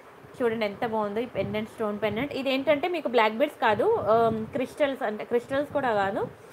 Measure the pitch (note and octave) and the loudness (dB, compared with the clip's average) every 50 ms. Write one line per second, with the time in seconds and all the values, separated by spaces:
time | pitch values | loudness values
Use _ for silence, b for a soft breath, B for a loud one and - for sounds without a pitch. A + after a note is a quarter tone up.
0 | B B B - - - - - B3+ A#3 A3+ A#3 A3 G3+ G3+ - B3+ A#3 A3 A3 | B B B -20 -20 -14 -6 -2 0 0 0 0 -2 -2 -2 -4 -4 -2 0 0
1 | G#3+ G#3 G3+ A3 B3 A#3+ - - G3 G3+ G3+ G#3+ A3 G#3+ - - A3+ G#3 G#3 G3+ | -2 -2 -2 -4 -4 -4 -4 -4 -4 -2 -2 -4 -4 -6 -6 -4 -4 -2 -2 -2
2 | G#3+ G#3+ G#3 A3 C4 D4 - - C4 C4+ C4 C4+ C4+ D#4+ D4+ C#4+ C#4+ F4+ F4+ E4 | -2 -2 -2 -2 -4 -4 -4 -4 -2 0 0 0 2 2 2 2 2 -2 -2 -2
3 | - C#4 A#3 B3 G#3+ A3 A3 A3+ C#4+ D4+ - - - A3+ G#3+ G3+ B3 G#4 A#4 - | -2 0 4 4 4 4 4 2 0 0 0 0 2 2 2 4 4 2 2 2
4 | - G3+ A3 A#3 A#3 A3+ A3 A3 A3 G#3+ - C4 C4 B3 - - D4+ C#4 C4+ - | 4 4 4 4 4 4 2 0 -4 -4 -4 -4 -4 -4 -2 0 0 0 0 -2
5 | B3+ G#3 G#3+ G#3+ - - A#3+ A#3+ A#3+ - C4+ C#4 D4 C#4+ - D4 C4+ B3 A3 G3+ | -4 -4 -4 -4 -4 0 0 -2 0 0 -2 -2 -2 -2 -2 -2 0 2 2 2
6 | G3 F#3+ G3+ C#4+ A4 - - B B B | 2 2 0 -2 -4 -6 -8 B B B